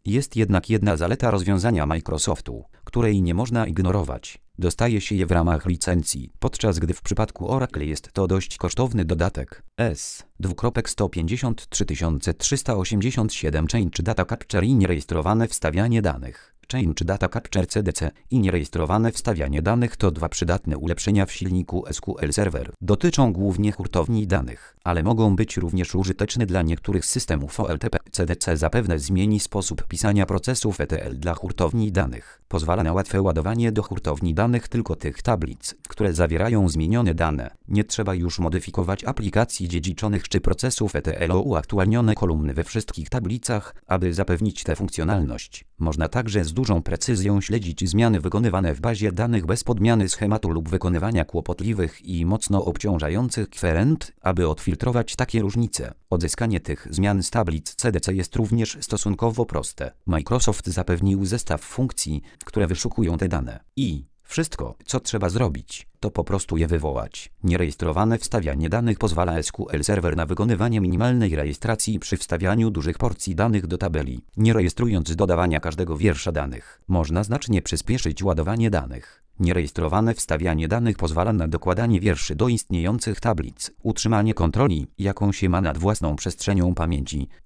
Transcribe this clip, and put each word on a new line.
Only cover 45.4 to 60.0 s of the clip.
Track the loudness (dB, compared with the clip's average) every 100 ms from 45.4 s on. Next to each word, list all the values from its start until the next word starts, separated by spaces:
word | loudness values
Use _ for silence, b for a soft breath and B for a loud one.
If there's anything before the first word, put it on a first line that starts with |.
| -12 -18 -16 -4
Można | -2 -2 -2
także | -2 0 0
z | 0
dużą | 0 0 0
precyzją | 0 -2 -2 0 2 0
śledzić | 0 -2 -2 -4 0
zmiany | 4 4 4
wykonywane | 2 2 2 2 0
w | 0
bazie | -2 0 -2
danych | 0 0 0 0
bez | -2
podmiany | 0 2 4 4 2
schematu | 0 0 0 0
lub | -2 -2
wykonywania | 0 0 0 0 0
kłopotliwych | 0 -2 -4 -4 -2 0 -2 -4 -6
i | -2 0
mocno | 0 2 2
obciążających | 2 -2 0 0 0 0 -2 -2 -6
kwerend, | -2 2 4 4 2 -2 -6
aby | -2 2 2
odfiltrować | 0 -2 0 0 0 0 -2
takie | 0 0
różnice. | 0 0 0 -2 -8 -12 -4
Odzyskanie | -2 0 -2 -2 -2
tych | -2 -8 -4
zmian | 0 2 2
z | 2
tablic | 0 0 -2 -6
C | -4 0
D | 0
C | 0
jest | -2 -2 -2
również | 2 2 0 -4
stosunkowo | -6 -2 -2 0 0 0 -2
proste. | -2 -6 -8 -10 -6